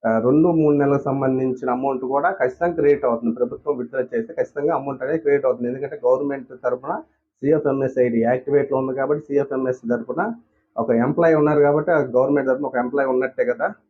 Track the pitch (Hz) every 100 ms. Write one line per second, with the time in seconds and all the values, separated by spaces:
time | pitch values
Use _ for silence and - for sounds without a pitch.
0 | 113 113 120 147 175 165 151 147 139 143
1 | 139 135 135 131 131 127 131 123 139 131
2 | 127 139 143 - 127 127 170 165 143 143
3 | 131 117 117 117 123 - 147 127 117 131
4 | 127 120 113 - 123 - 147 151 139 131
5 | 131 160 147 143 135 120 120 131 139 -
6 | 123 131 143 139 127 127 127 123 139 196
7 | - _ _ _ 135 156 147 139 131 127
8 | 123 117 117 127 135 143 135 131 131 127
9 | 139 147 147 143 139 131 131 127 117 120
10 | 117 139 208 233 _ _ _ - 110 117
11 | 123 147 165 156 147 147 143 147 151 160
12 | 131 123 135 143 131 131 147 127 123 139
13 | 135 127 127 - 120 120 165 214